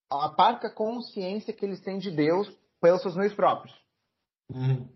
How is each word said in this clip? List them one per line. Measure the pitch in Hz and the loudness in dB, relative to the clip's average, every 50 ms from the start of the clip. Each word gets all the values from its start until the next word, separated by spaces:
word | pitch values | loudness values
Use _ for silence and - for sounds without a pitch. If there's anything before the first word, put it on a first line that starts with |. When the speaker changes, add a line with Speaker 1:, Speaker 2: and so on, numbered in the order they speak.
| _ - | _ -6
Speaker 1:
a | 135 139 151 151 | -4 -2 -2 0
parca | - - 185 220 233 - - 214 | 4 6 6 6 4 0 -4 -8
consciência | - - 220 220 240 240 233 - - 208 185 185 202 214 - - 214 | -6 -4 -4 -4 -4 -6 -10 -10 -8 -8 -6 -6 -6 -6 -8 -10 -8
que | - 202 | -6 -6
eles | 202 185 - | -6 -6 -8
têm | - 196 190 196 | -8 -8 -8 -6
de | 180 202 | -6 -4
Deus | 160 151 147 156 170 190 202 - - _ _ _ _ _ | 0 2 2 2 2 0 -2 -4 -10 _ _ _ _ _
pelos | 175 170 180 180 | 4 4 4 4
seus | - 190 165 | 2 -4 -2
meios | 185 196 208 202 | -2 -2 -2 0
próprios. | - 185 151 117 - - - - _ _ _ _ _ _ _ _ _ _ _ _ _ _ - | 2 2 2 2 0 -6 -14 -20 _ _ _ _ _ _ _ _ _ _ _ _ _ _ -12
Speaker 2:
Uhum. | - 127 131 131 131 123 - - - | -8 -2 0 0 0 -2 -4 -10 -18